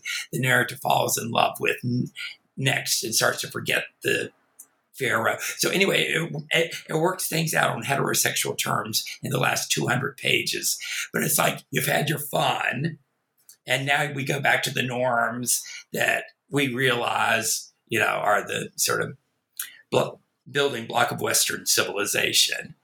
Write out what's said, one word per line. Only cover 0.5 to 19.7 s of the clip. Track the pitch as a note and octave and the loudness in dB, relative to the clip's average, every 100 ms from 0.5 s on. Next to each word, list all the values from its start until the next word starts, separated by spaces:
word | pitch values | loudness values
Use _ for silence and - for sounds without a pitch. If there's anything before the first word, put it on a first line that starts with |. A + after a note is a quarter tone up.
| B2 A#2+ B2+ | 2 2 -2
falls | B2+ - B2 - | 2 2 2 0
in | A#2 | 0
love | A#2 - - | 2 2 2
with | A#2 - | -2 -2
n-, | B2 B2 - - - - _ - | -2 -2 -2 -6 -12 -14 _ -4
next | C3+ B2 - - | 0 0 0 -2
and | A2+ | 0
starts | A2+ B2 - | 2 2 0
to | - | -6
forget | A#1 - C2 - _ | -6 -2 -2 -2 _
the | A#1 A1 A#1 - _ - - _ _ | -2 0 -2 -10 _ -20 -20 _ _
Pharaoh. | - B2 A2+ A2 - - - | -6 -2 0 0 -2 -4 -2
So | - | 0
anyway, | F3+ F#3+ - | 4 4 4
it, | D#3 - D#3+ D3 - | 2 0 -2 -6 -2
it, | D#3+ E3 - - | 0 0 -4 -4
it | |
works | D#3+ F3 F3+ - | 0 0 0 -2
things | E3 E3 | 0 0
out | D#3+ - | 2 2
on | - | 0
heterosexual | - C3+ - - - - - - | -2 0 0 2 0 0 -2 -2
terms | - - - - - - | -2 -2 0 -2 -4 -8
in | - | -4
the | C3+ | 0
last | - - - | 2 0 0
two | - - | -2 0
hundred | B2+ - - | 0 -2 -4
pages. | C#2 - - - - - - - - | 0 0 0 -2 -2 -4 -6 -8 -4
But | - | -2
it's | - - | 0 2
like, | D#2+ - - | 2 0 -4
you've | - - | -2 0
had | E3 D#3 | 0 0
your | C#3+ | -2
fun, | - E3 C#3 - - - D#3+ D#3+ _ _ _ _ - - - | -2 0 2 2 0 -2 -4 -6 _ _ _ _ -20 -16 -4
and | C3 | -2
now | C#3 D3 C#3+ | 0 0 0
we | C#3 | -4
go | C#3 C#3+ | -2 0
back | B2+ B2 | 2 2
to | - | 0
the | C3 | -2
norms | B2+ B2 B2+ A#2+ A#2 B2 A#2+ - - - - | -2 0 2 2 0 0 0 -2 -2 -14 -8
that | - - - - _ _ | 0 2 0 -4 _ _
we | C#3 C3 | 0 2
realize, | A#2+ C3+ A#2+ A2 A2 A2 A2+ G#2+ - - _ _ | 2 2 2 2 2 2 2 0 -4 -6 _ _
you | A2+ | 0
know, | F#2+ | 2
are | G2+ G2+ G2+ F2+ | 2 2 2 0
the | - - - | -4 -6 -2
sort | - A#1 | 0 0
of | - - _ _ _ - - | -2 -8 _ _ _ -14 -14